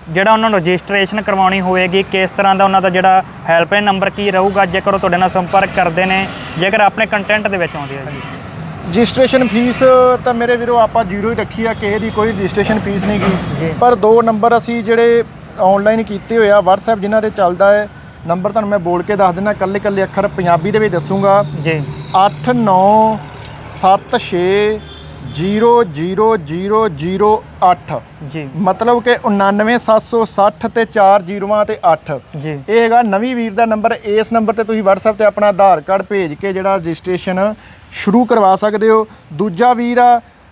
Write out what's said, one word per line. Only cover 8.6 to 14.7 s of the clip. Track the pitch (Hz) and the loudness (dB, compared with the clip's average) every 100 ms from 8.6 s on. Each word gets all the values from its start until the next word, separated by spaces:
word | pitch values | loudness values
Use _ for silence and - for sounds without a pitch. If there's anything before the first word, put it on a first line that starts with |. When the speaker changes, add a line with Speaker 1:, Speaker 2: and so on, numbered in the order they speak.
| - - - | -12 -12 -4
Speaker 2:
ਰਜਿਸਟ੍ਰੇਸ਼ਨ | 175 233 - 262 254 247 | 0 0 2 2 2 0
ਫੀਸ | 214 247 233 262 254 254 247 | 0 0 2 4 6 4 2
ਤਾਂ | 254 | 0
ਮੇਰੇ | 233 240 240 | -2 0 -2
ਵੀਰੋ | 233 240 | 0 2
ਆਪਾਂ | 214 226 | 2 0
ਜ਼ੀਰੋ | 202 202 214 | -4 -4 -4
ਹੀ | |
ਰੱਖੀ | 226 202 190 226 | -4 -6 -4 -4
ਆ, | |
ਕਿਸੇ | 220 208 208 | -4 -2 -2
ਦੀ | 214 | -4
ਕੋਈ | 214 220 | -2 -2
ਰਜਿਸਟ੍ਰੇਸ਼ਨ | 196 185 208 196 214 | -2 -4 -2 0 0
ਫੀਸ | 202 196 | -2 -4
ਨਹੀਂ | 196 208 | -2 -2
Speaker 1:
ਜੀ। | 190 180 175 143 | 0 -2 -4 -4
Speaker 2:
ਗੀ। | 165 156 | -4 2
ਪਰ | 247 | 2
ਦੋ | 240 214 226 | 4 4 4
ਨੰਬਰ | 226 220 233 233 | 4 2 2 2
ਅਸੀਂ | 233 | 0